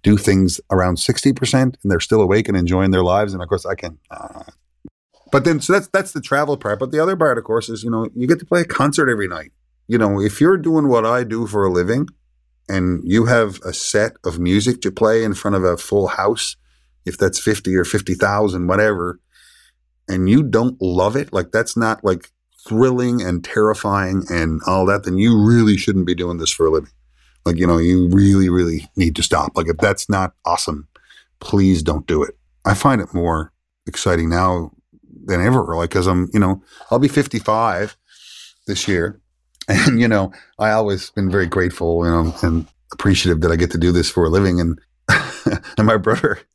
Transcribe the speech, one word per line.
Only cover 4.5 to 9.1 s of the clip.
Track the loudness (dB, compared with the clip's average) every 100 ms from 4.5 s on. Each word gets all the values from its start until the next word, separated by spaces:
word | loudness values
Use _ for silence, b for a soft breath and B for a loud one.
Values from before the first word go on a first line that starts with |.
| _ _ _ -20 _ _ _ _
but | 0 2
then, | 0
so | 2
that's, | 0 0
that's | -4 -4
the | -10
travel | -4 -2 -2 -4
part. | -4 -4
But | -4
the | -2
other | -2 0
part, | 0 0
of |
course, | -2 -4 -4
is, | -8
you | -6
know, | -4 -6 -4
you | -2
get | -2
to | 0
play | -2
a | -2
concert | 0 0 2
every | 0